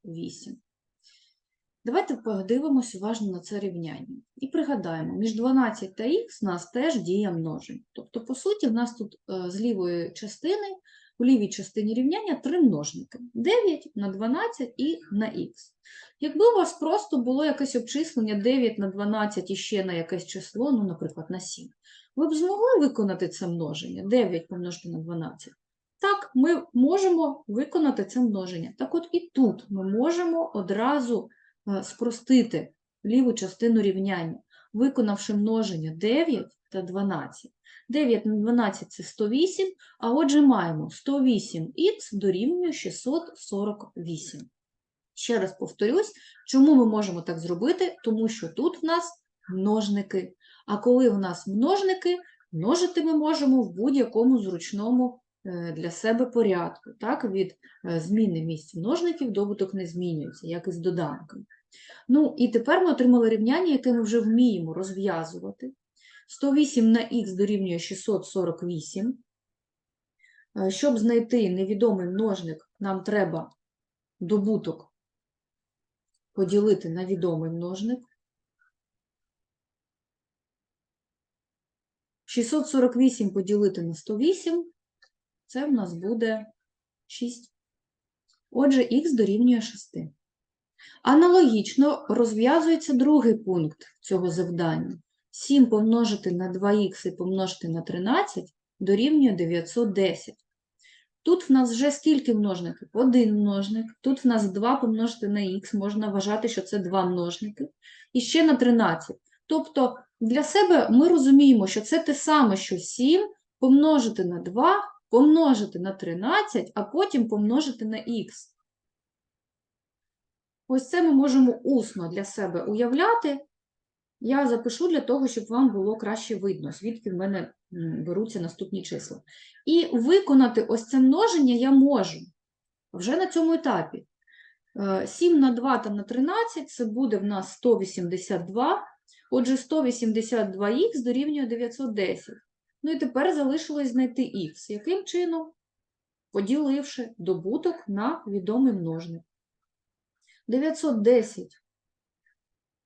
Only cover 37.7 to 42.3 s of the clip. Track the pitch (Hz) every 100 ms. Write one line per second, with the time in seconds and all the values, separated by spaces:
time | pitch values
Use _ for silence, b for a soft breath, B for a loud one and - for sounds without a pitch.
37.7 | b b 269 277 220 220 214 214 240 214
38.7 | - - - 175 - 208 254 370 - 381
39.7 | - b b - 269 285 285 285 220 170
40.7 | 156 - - - 277 262 208 - 170 165
41.7 | - 359 427 - 202 196